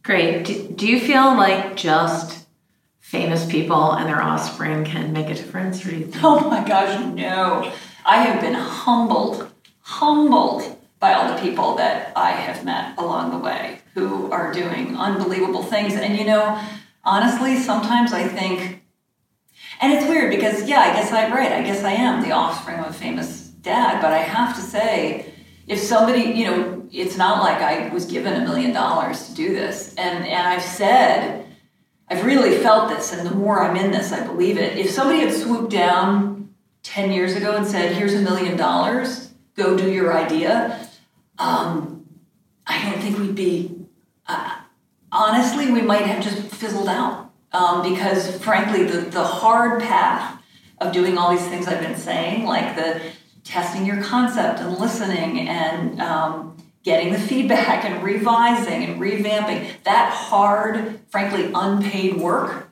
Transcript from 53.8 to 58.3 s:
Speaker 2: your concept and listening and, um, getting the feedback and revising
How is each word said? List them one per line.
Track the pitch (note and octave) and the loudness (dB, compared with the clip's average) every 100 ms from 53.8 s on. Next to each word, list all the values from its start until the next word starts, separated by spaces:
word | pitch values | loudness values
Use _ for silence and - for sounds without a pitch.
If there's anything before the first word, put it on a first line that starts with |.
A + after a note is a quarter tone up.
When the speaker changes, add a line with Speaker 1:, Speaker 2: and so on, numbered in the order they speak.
Speaker 2:
your | G3 G3+ | -2 -2
concept | - B3 B3 A3 - - | 0 2 2 2 -2 -2
and | F3 F3+ | -4 -2
listening | A3+ - G3 F3+ E3 B2+ D#3+ | -2 -2 -2 -2 -2 -4 -4
and, | E3 D#3+ E3+ E3+ - | -2 -2 -2 -4 -4
um, | - D#3+ D#3+ - - - - _ | -4 -2 -2 -4 -12 -18 -20 _
getting | F3+ E3 F3 | 0 2 2
the | G#3 | -2
feedback | - B3+ G#3 A3+ - G#3+ | 0 0 2 2 2 0
and | G#3 F3 | -2 -4
revising | F#3+ A3 A3 | -2 0 2